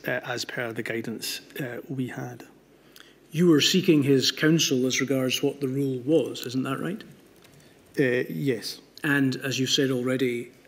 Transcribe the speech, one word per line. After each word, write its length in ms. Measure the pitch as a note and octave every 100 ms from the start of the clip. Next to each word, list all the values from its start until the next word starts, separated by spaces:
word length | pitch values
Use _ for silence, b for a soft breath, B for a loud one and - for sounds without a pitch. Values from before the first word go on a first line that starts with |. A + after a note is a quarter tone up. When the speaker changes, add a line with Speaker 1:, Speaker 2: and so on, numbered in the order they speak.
| -
Speaker 1:
uh, 140 | B2+
as 200 | - A#2+
per 280 | - - A#2
the 100 | A2+
guidance, 580 | A#2 A#2 A2+ G#2+ - - - -
uh, 180 | B2+ A#2+ -
we 200 | C3+ B2
had. 360 | - B2+ A#2+ - - _ _ b b b b _
Speaker 2:
You 180 | D3+ F3
were 120 | D3+
seeking 420 | C3+ F#3 E3 D3+
his 280 | C3+ C3+ A#2+
counsel 560 | - D#3 E3 - C3 B2+
as 140 | -
regards 420 | C3 C3+ C3 -
what 180 | C#3+ -
the 80 | C3
rule 300 | C3+ C#3 B2+
was, 420 | B2 D#3+ A#2 A#2 -
isn't 160 | B2+
that 180 | C3 C3+
right? 220 | D#3 G#3+ - - - _ - b b b _ -
Speaker 1:
Uh, 260 | C3 B2 -
yes. 520 | D#3+ C#3+ A2 - - - -
Speaker 2:
And 340 | D#3 C#3+ C3 B2+
as 220 | C3+ B2
you've 120 | B2+
said 200 | - C3+
already, 640 | B2+ B2 B2+ C3 A#2+ A#2 -